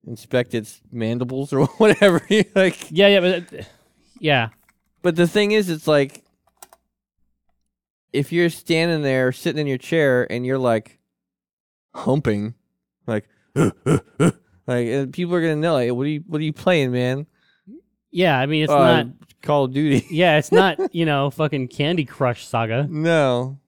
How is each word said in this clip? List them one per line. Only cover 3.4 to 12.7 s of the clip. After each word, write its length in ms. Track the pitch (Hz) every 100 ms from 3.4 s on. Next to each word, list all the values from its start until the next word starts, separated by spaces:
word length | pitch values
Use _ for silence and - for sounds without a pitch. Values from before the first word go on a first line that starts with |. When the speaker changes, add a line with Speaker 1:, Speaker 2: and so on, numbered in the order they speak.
| 175 147
Speaker 2:
uh, 20 | - _ _ _ _ _
yeah. 300 | 151 139 113 _ _ _ _ _
Speaker 1:
But 140 | 180 165
the 100 | 175
thing 240 | 208 208
is, 180 | 214 190
it's 200 | 156 -
like, 340 | 147 139 - _ _ _ _ - - _ _ _ _ _ _ _ _ _ _ _ _ _
if 180 | 135 143
you're 200 | 170 175
standing 520 | 165 - 160 170 165
there, 300 | 143 131 127
sitting 260 | 127 - 143
in 60 | 147
your 120 | 131
chair 520 | - 165 143 123 -
and 160 | 120 123
you're, 120 | 135
like, 420 | 127 113 - _ _ _ _ _ _ _ _ _ _
humping, 640 | - - 139 131 104 107 120 _